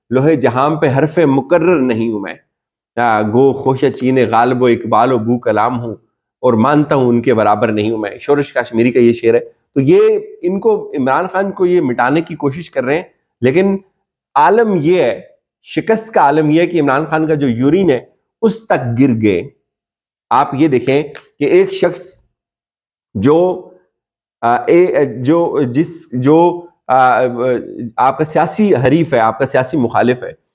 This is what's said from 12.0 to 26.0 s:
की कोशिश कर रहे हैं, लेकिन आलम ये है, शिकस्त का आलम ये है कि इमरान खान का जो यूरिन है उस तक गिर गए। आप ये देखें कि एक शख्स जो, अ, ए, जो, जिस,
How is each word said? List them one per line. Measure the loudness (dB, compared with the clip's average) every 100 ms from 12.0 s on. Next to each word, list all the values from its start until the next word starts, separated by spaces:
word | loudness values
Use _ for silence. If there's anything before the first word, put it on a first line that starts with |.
| 0 0
की | -4
कोशिश | -6 -6 -6 -10
कर | -6
रहे | -2 -2
हैं, | -6 _ _ -4
लेकिन | 0 2 0 -2 -8 _ _ _ _ 2
आलम | 4 4 2 0
ये | 0 2
है, | 0 -2 -10 _ _ _
शिकस्त | -12 -6 -2 -2 -2
का | 2
आलम | 2 2 2
ये | 2
है | 0
कि | 0
इमरान | 0 0
खान | -2 -2 -2
का |
जो | 0 0
यूरिन | 0 0 2 2
है | 0 -4 _ _ -4
उस | -2 -2 -4
तक | -4 -2 0
गिर | 2
गए। | 2 2 0 -4 _ _ _ _ _ _ _ -4
आप | -2 0
ये | 0 2
देखें | 0 0 -2 -2
कि | -12 -18 -4 0
एक | 2 2
शख्स | 0 -4 -4 -14 -20 _ _ _ _ _ _ _ _ _ -2
जो, | 2 4 2 -2 -10 -20 _ _ _ _ _ _
अ, | 0 0 2
ए, | 4 4 2 -2 -2
जो, | 0 0 0 -2
जिस, | -2 -2 -4 -6